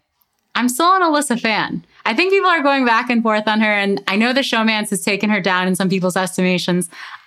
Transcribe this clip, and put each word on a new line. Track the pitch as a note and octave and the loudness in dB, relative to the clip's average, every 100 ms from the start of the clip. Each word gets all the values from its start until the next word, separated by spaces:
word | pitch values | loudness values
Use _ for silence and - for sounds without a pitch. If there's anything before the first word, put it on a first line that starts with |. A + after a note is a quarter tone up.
| _ _ _ _ _ | _ _ _ _ _
I'm | F#3 B3 | -2 -2
still | B3 E4+ F#4+ | 2 2 4
an | |
Alyssa | E4+ D4 C#4+ A#3+ | 2 0 0 -2
fan. | A3+ G#3 D3+ - - _ - | -2 -2 -2 -6 -12 _ -2
I | |
think | A3+ F#4 | 0 2
people | G4 F#4 | 2 2
are | E4+ | 2
going | C#4+ C#4 B3 | 2 2 2
back | A3+ B3 | 2 0
and | A#3 | 0
forth | A3+ G#3+ G#3+ | 0 0 0
on | G#3+ | 0
her, | G#3+ | 2
and | G#3 G3 G3 - | 0 0 -2 0
I | G3 | 0
know | A#3 | 2
the | C4 | 0
showmance | C4 A#3 A3 G#3+ G#3 | 0 0 0 0 -4
has | G3 | -6
taken | - G3 G#3 | -4 -2 0
her | G#3 | 0
down | F#3+ F#3 F#3 | 0 0 0
in | F#3 | 0
some | F#3+ | 0
people's | F#3+ F3+ F3+ | 0 0 -2
estimations. | F#3 - F#3 F3+ F3+ F3+ E3+ - - - | -4 -2 0 0 0 -2 -4 -10 -18 -20